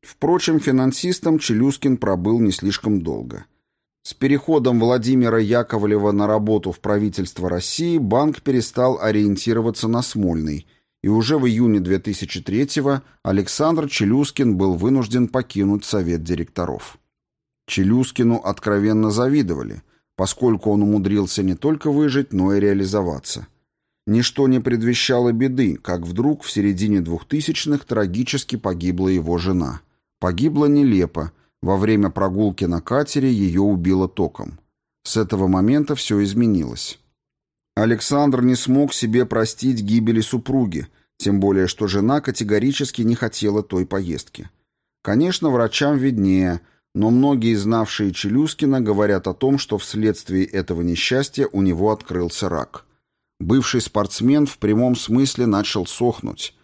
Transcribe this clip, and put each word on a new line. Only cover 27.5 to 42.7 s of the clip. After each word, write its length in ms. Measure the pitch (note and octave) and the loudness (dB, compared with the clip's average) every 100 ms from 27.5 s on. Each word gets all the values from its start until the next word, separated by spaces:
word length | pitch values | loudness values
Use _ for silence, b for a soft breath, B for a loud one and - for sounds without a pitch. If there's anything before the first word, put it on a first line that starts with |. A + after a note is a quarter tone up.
| - - C#3+ - | -4 -2 -4 -2
трагически 720 | G#2+ G2+ F#2 B2+ C#3 - A#2 | -2 -2 -2 -4 -4 -4 -6
погибла 500 | G2+ F2 F2+ F2+ F#2+ | -4 -2 -2 0 0
его 300 | F#2 D#2+ F2 | 0 0 -2
жена. 440 | F2 F2+ C#2+ B1+ _ _ _ _ | 0 -2 -2 -8 _ _ _ _
Погибла 460 | F#2 E2+ D3 D3 D3 | -4 0 0 2 2
нелепо, 680 | D3 C#3 G2+ E2+ E2 D#2 _ _ _ | 4 4 4 2 -2 -8 _ _ _
во 160 | F2 F#2+ | -2 0
время 320 | G#2+ A2 G#2 | 2 2 2
прогулки 560 | - F#2+ F#2 G#2+ F#2 F#2 | 0 -2 0 0 0 -2
на 160 | E2+ | -2
катере 500 | - C3 D3 D3 C3 | -2 -2 0 0 0
её 320 | A#2 G2 E2+ | 2 2 2
убило 460 | G2+ G2 F2 F#2+ F#2 | 2 2 2 2 0
током. 500 | - E2 - - D2+ _ _ _ _ | -2 -4 -4 -14 -14 _ _ _ _
С 120 | - A2 | -6 -2
этого 320 | G#2 G2+ F#2+ | 0 0 2
момента 480 | F#2 G2+ C#3+ D3 - | 4 4 2 0 -4
всё 260 | - G#2 | 0 0
изменилось. 800 | G2+ G#2 A#2 G2 C#2 A1+ - - _ _ _ _ _ _ _ - | 0 2 2 2 -2 -8 -12 -14 _ _ _ _ _ _ _ -2
Александр 640 | A2+ A2+ - C#3+ D3 B2+ | 0 0 0 2 2 4
не 140 | B2 B2 | 2 2
смог 380 | B2+ C3 C#3+ | 2 2 2
себе 320 | - A#2 A#2 A#2+ | 0 0 2 2
простить 560 | A#2 A2 - B2+ A#2+ | 0 -2 -2 -2 -2
гибели 380 | G2+ A2+ A2 A2 | 2 2 4 0
супруги, 680 | A2 B2 A#2 C3+ A2+ E2 B1 _ _ _ | 0 -4 0 0 0 -4 -10 _ _ _
тем 220 | G2+ G2+ | -2 2
более 280 | G2 G2 F#2 | 4 4 2
что 200 | - G#2 | 0 -2
жена 320 | G2 G#2+ D3 | 0 2 0
категорически 840 | C#3+ - G#2+ G#2 B2 | -2 -4 -2 0 0